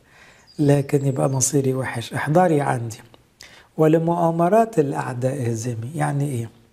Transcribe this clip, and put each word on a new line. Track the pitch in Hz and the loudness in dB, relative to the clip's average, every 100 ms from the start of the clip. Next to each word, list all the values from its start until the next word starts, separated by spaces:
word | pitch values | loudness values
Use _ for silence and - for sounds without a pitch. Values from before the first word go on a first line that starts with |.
| _ - - - _ - | _ -20 -20 -20 _ -2
لكن | 147 143 139 143 139 | 2 2 2 0 0
يبقى | 131 147 | 0 0
مصيري | 131 123 147 131 | 0 0 0 0
وحش. | 131 127 120 110 | -2 -4 -8 -8
احضري | - 143 160 180 151 | -6 0 2 4 2
عندي. | 135 131 117 107 - - _ - - - _ - | 0 -2 -6 -12 -18 -20 _ -20 -20 -20 _ 2
"ولمؤامرات | 156 165 165 170 170 165 170 214 226 220 | 4 4 2 0 0 2 4 4 4 0
الأعداء | 139 151 127 123 127 139 120 | 0 -2 -6 -4 -4 -2 -4
اهزمي". | 113 120 113 117 | -4 -4 -6 -8
يعني | 160 147 143 | -4 -2 -2
إيه؟ | 147 123 113 - _ | -2 -4 -8 -12 _